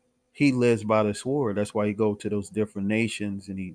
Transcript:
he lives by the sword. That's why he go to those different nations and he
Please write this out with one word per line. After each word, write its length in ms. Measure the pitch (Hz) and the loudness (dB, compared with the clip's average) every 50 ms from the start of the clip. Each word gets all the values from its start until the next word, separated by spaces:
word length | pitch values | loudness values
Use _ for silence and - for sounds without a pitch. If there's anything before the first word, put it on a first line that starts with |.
| _ _ _ _ _ _ | _ _ _ _ _ _
he 200 | _ - 147 139 | _ 2 2 2
lives 320 | 127 123 120 120 117 104 104 | 4 4 4 4 4 2 2
by 180 | 107 110 110 | 2 4 4
the 120 | 107 104 101 | 4 2 0
sword. 420 | - - 127 139 147 135 107 98 | -2 -4 -2 -2 0 0 0 0
That's 180 | 101 104 - - | -2 -2 -2 0
why 140 | 110 104 104 | 0 0 0
he 40 | |
go 220 | 101 104 110 107 104 | 0 2 0 0 0
to 140 | - - 107 | -2 -4 -4
those 200 | 104 101 98 - | -4 -4 -4 -4
different 380 | - 107 107 104 - 101 98 | -2 -2 -2 -2 -4 -4 -2
nations 640 | 101 110 110 117 107 - - 104 104 98 98 98 101 | 0 2 2 0 0 -2 -4 -6 -6 -6 -8 -10 -10
and 100 | 95 95 | -8 -8
he 160 | 95 90 | -8 -10